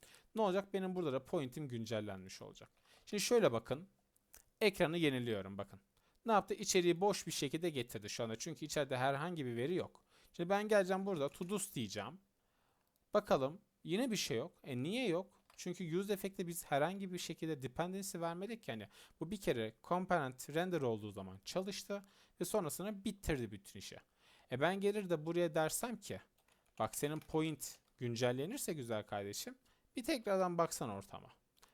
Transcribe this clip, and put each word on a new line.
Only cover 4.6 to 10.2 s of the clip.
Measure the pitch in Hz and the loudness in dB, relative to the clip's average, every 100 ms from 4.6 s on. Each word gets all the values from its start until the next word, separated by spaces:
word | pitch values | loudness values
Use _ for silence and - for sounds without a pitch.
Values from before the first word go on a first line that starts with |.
Ekranı | 214 190 160 170 | 2 4 2 4
yeniliyorum | 151 131 120 104 95 98 | 4 4 0 -2 -4 -8
bakın. | 98 - _ _ _ _ 233 | -10 -12 _ _ _ _ 4
Ne | |
yaptı? | 208 190 | 4 4
İçeriği | 214 202 190 175 170 | 0 2 6 6 6
boş | 202 180 - | 4 4 -2
bir | |
şekilde | - 139 160 175 | -2 0 0 0
getirdi | 143 120 113 104 | 0 -2 -6 -6
şu | - | -2
anda. | 117 110 | -2 -2
Çünkü | 175 147 | -6 -8
içeride | 151 156 135 127 | -4 0 0 2
herhangi | 135 139 170 170 127 | 2 2 -2 -2 -2
bir | 117 | 0
veri | 135 | 0
yok. | 175 98 - _ _ | 0 -2 -10 _ _